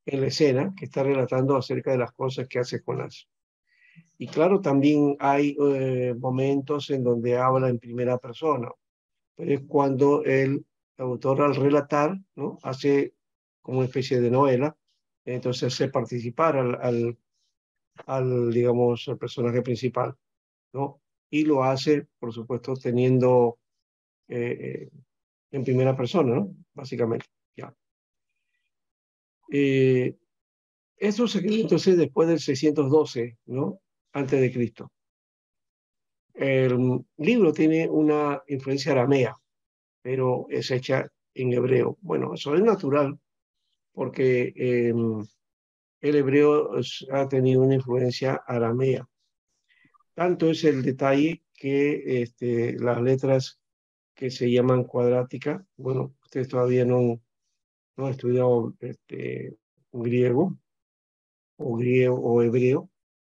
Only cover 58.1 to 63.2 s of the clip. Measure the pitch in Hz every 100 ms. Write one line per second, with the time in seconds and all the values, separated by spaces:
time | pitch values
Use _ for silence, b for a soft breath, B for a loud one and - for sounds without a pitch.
58.1 | 131 123 123 127 120 117 - 123 - _
59.1 | - 62 - - - _ _ _ 123 120
60.1 | 123 123 123 185 - _ _ _ _ _
61.1 | _ _ _ _ - 139 113 123 127 127
62.1 | 127 120 120 117 123 127 151 - _ _
63.1 | _